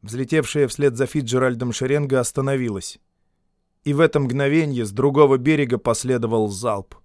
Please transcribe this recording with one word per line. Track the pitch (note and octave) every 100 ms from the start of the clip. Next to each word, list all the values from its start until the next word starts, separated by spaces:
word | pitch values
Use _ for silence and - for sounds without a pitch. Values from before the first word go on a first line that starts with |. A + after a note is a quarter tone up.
Взлетевшая | G2 A#2+ C3 D#3+ - D3 C3+
вслед | - C#3 A#2
за | C3+
Фицджеральдом | D#3 A#2+ B2+ B2+ A#2+ B2
шеренга | A2+ C3 C#3+ C#3+ C3
остановилась. | A#2+ - C3+ C#3 B2 G2 - - _ _ _ _ _ _ _ _ -
И |
в | C#3+
это | D#3+ D3+
мгновенье | C3+ B2+ C#3 D#3 D3+ B2+ A2
с |
другого | G2+ C3+ C#3 D3 C3+
берега | B2 D#3 C3+ A#2
последовал | - A2+ B2+ B2 A#2 A2+ G#2+
залп. | G2 A#2+ G#2 G2 -